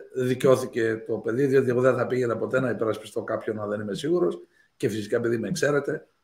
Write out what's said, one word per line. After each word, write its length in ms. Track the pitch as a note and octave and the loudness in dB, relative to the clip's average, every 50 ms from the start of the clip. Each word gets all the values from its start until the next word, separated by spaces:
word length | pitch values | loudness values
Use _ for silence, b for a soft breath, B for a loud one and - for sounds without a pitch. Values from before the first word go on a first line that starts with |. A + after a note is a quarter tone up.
| - - - | -10 -8 -4
δικαιώθηκε 920 | B2+ B2+ B2+ B2+ B2 - C3+ C3 - - - - A#2+ A2+ A2+ A2 A2 - | -2 0 0 0 4 6 6 6 4 2 -2 -2 0 0 0 0 -2 -4
το 100 | - A2+ | -4 -6
παιδί, 280 | G2+ - A2+ A2 B2+ C#3+ | -4 -2 -2 0 2 2
διότι 240 | C3+ C3 C3+ A#2+ B2 | 4 4 4 4 4
εγώ 120 | A#2+ B2 | 4 4
δεν 140 | B2+ C3 A#2+ | 4 4 4
θα 120 | B2 A#2 | 4 0
πήγαινα 300 | A#2 B2+ B2 B2 A#2 A2+ | 0 0 0 0 0 -2
ποτέ 220 | G#2 G#2+ G#2+ B2 C3 | -2 -2 -2 0 0
να 100 | C3 A#2+ | 0 0
υπερασπιστώ 540 | G#2+ G2 A2+ A2 G#2 - - - - A#2 F#2+ | -2 0 -2 -2 -2 -4 -8 -10 -8 -8 -6
κάποιον, 380 | F#2 A2+ G#2+ - A#2+ G#2+ G#2+ | -4 -6 -4 -4 -6 -6 -4
αν 80 | G#2 G#2 | -4 -4
δεν 100 | G#2 G#2+ | -4 -4
είμαι 160 | G#2+ G#2 G2 | -4 -6 -6
σίγουρος. 440 | - - D3+ F3 F3+ - - - - b b b b b b b | -4 -2 -2 0 0 0 -2 -2 -6 b b b b b b b
Και 140 | - - A#2 | -4 -4 -2
φυσικά, 280 | G2+ A2 G#2 G#2 B2 | -2 -4 -4 -2 -2
επειδή 200 | A#2 A#2 A#2 A#2 | 0 0 0 0
με 140 | A2+ G#2 G2 | -2 -2 -4
ξέρετε, 560 | F2+ - - C#3+ D3 C#3+ - - D3 D#3 - _ _ _ | -2 0 0 2 2 0 0 -2 -6 -8 -10 _ _ _